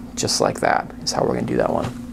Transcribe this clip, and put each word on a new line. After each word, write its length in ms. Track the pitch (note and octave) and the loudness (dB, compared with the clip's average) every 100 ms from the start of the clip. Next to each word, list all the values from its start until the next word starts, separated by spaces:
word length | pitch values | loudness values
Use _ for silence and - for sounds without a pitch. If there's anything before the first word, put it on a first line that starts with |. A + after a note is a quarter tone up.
| - - | -6 -4
just 240 | - - | 0 2
like 200 | - - | 2 2
that 320 | - - - - | 2 2 0 -6
is 100 | - | -4
how 120 | - | 0
we're 100 | - | 2
gonna 140 | B1 A#1+ | 0 0
do 100 | - | 2
that 140 | - | 2
one. 160 | G1+ - - - | 2 -2 -6 -10